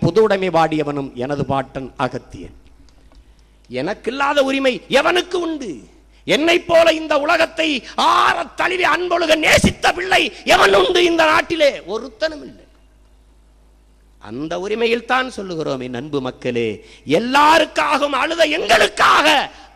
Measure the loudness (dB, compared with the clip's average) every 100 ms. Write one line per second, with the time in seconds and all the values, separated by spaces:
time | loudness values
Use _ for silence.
0 | 0 4 4 2 2 2 2 0 -2 -4
1 | -6 -6 -6 -4 -2 -2 -4 -10 -12 -6
2 | -6 -6 -12 -16 -18 -20 -20 -20 -20 -20
3 | -20 -20 -20 _ _ _ _ -6 -6 -6
4 | -6 -2 0 2 0 0 0 -2 0 0
5 | 2 0 -2 -4 -4 -6 -8 -12 -16 _
6 | _ _ -2 0 2 0 4 4 4 2
7 | 0 0 2 0 0 -2 -2 -4 -6 -2
8 | 0 2 2 0 -6 -4 -2 0 0 0
9 | 0 -2 2 2 4 4 2 0 -2 -2
10 | 0 0 0 -4 0 2 4 4 4 2
11 | 2 4 4 2 0 2 2 0 -6 -8
12 | -10 -6 -6 -6 -14 -20 -20 _ _ _
13 | _ _ _ _ _ _ _ _ _ _
14 | _ _ -14 -12 -8 -8 -6 -2 -2 -2
15 | -2 -2 -2 -8 -10 -6 -6 -6 -6 -8
16 | -6 -4 -6 -6 -4 -2 -4 -6 -14 -20
17 | -2 0 2 2 4 4 2 -2 -2 0
18 | -2 -2 -4 0 0 0 0 2 2 2
19 | 2 4 2 0 -2 -10 -20